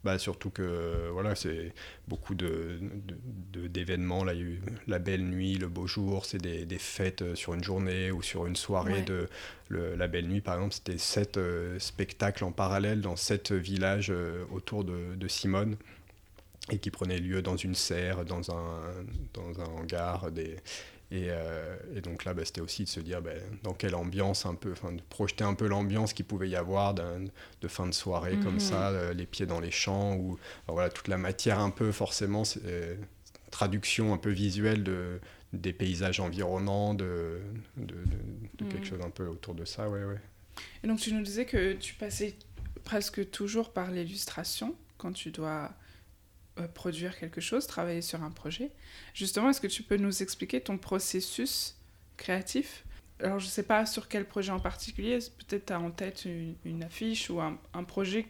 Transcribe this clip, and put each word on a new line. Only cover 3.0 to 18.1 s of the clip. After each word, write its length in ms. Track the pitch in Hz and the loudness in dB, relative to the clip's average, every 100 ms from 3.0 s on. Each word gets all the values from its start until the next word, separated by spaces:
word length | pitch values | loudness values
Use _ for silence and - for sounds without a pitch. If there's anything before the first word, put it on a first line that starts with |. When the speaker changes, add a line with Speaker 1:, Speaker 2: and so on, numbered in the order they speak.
| 98 | -8
Speaker 1:
de, 120 | 90 123 101 92 | -10 -8 -10 -8
de, 160 | 92 87 | -6 -4
d'événements. 560 | 87 87 90 90 90 | -2 0 2 2 2
Là, 100 | 92 | 2
il 60 | 85 | 0
y 20 | |
a 40 | 87 | -2
eu 160 | 87 98 117 - | -4 -4 -6 -2
la 120 | 90 | 0
Belle 260 | 87 92 90 | 2 2 2
Nuit, 300 | 90 92 95 | 2 2 2
le 120 | 90 | 0
Beau 180 | 87 92 | -2 -2
Jour, 400 | - 98 95 - | 0 2 0 0
c'est 140 | 98 | -2
des, 260 | 87 85 85 | -2 -4 -4
des 140 | 87 | -4
fêtes, 420 | - - 92 - | -4 2 2 2
euh, 140 | 90 85 | -2 -2
sur 180 | - | -2
une 100 | 85 | 0
journée 460 | 87 95 92 92 92 | 2 2 2 2 2
ou 140 | 90 | 0
sur 240 | - 87 87 | 0 0 0
une 80 | 90 | 0
soirée 380 | - 98 87 | 2 2 4
Speaker 2:
Ouais. 80 | 98 | 2
Speaker 1:
de, 240 | 92 90 87 - - - - | 2 0 -2 -4 -12 -14 -4
le, 280 | 90 85 87 | -2 0 2
la 120 | 87 | 2
Belle 200 | 87 87 | 2 2
Nuit, 140 | 98 | 2
par 140 | 101 90 | 2 0
exemple, 180 | 101 | 0
c'était 240 | - - 87 | -2 -4 0
sept, 400 | - - 101 101 | 2 4 2 2
euh, 400 | 90 85 87 90 | 2 0 -2 -4
spectacles 680 | - - 95 - 104 - 92 | -4 -2 -2 2 2 2 -2
en 60 | |
parallèle 500 | 87 95 98 104 110 | 2 4 6 4 4
dans 140 | 98 85 | 2 0
sept 360 | - 101 - | 2 2 4
villages, 580 | 98 87 95 95 101 101 | 2 2 2 4 4 2
euh, 360 | 90 85 87 87 | 0 0 -4 -4
autour 320 | 92 - 104 92 | -6 -2 -2 0
de, 300 | 90 87 92 | -2 -4 -4
de 120 | 92 | -2
Simone 480 | - 98 95 107 104 - - - - - - - - - | 0 4 4 4 0 -8 -20 -20 -20 -20 -20 -20 -14 -4
et 80 | 101 | -2
qui 100 | 101 | -2
prenaient 300 | - 92 90 | -2 0 0
lieu 220 | 90 95 | 2 0
dans 160 | 90 92 | 2 0
une 180 | 95 90 | 2 0
serre, 500 | - 87 90 | 2 2 2